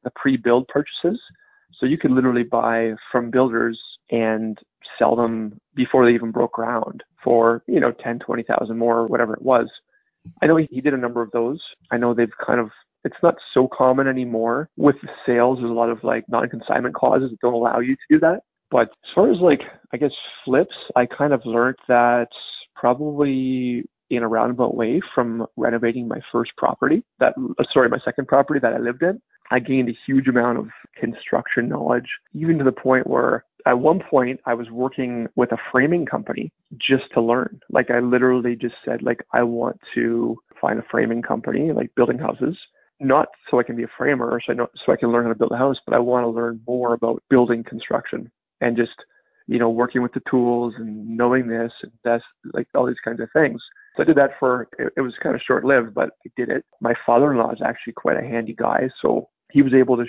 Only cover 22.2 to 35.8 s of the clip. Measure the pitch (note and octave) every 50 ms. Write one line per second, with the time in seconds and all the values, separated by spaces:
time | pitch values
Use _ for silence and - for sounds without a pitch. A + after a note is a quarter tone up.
22.2 | A#2 - - - - - - - - _ - - - A#2+ B2+ C#3 D3+ D3+ C#3+ C#3+
23.2 | D3 C#3 C3 C3 C3 C3 C3 B2+ B2+ B2 B2 A#2+ - - _ _ _ - C3 A#2+
24.2 | A#2 A2 A2+ A2 A#2+ B2 B2 B2 B2 - - A#2+ A2+ A2 C#3 F#3+ - - - C3
25.2 | A#2+ A#2 A2+ A2+ A2+ - - - B2+ A#2+ A#2 A#2 A#2+ A#2 B2 B2+ A#2+ A2+ A2 A#2
26.2 | - - - A#2 A#2 - - - - - - - - C#3 D#3+ A#3 - _ _ -
27.2 | C3 - - C3+ B2+ - - - A#2 - - C3+ B2 A#2 A#2 A#2 - B2 - -
28.2 | C3 - C3+ C#3 C#3 - D3+ C#3 B2 A2+ A2 A#2 A#2+ A#2+ B2+ C3+ E3 F#3 G#3+ -
29.2 | _ _ _ _ _ - B2 B2+ A#2+ - C3 C3 B2 A#2+ A2+ - - C3+ C3+ C3+
30.2 | C3 C3 A#2+ B2 A#2+ B2 A#2 A2+ G#2+ A2+ - - - _ _ - - A#2+ A#2 -
31.2 | - - - - - - - B2 A#2 B2 - - - - B2 B2 B2+ - - -
32.2 | _ _ - D3 D#3+ E3 E3 D3 C3+ C3 A2+ - - C3 C3 B2+ - - C3+ C3
33.2 | B2+ B2+ A#2+ - - _ _ _ - C3 B2 B2 C#3 D#3 F3+ F#3 - - D3+ C3
34.2 | B2 B2 C3 - - B2 A#2+ A#2 A#2 A2+ A2+ A#2+ B2+ C3 - C3+ B2+ B2 A#2+ A#2
35.2 | A2+ - - - B2 - A#2 - - - - B2+